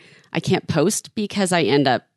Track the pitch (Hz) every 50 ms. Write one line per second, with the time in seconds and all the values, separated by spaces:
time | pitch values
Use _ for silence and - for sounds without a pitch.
0 | - - - - _ _ - 165 - - 190 - - - 147 160 147 196 214 -
1 | - - - 226 208 196 - 202 196 170 185 170 151 101 135 147 139 131 123 101
2 | - _ _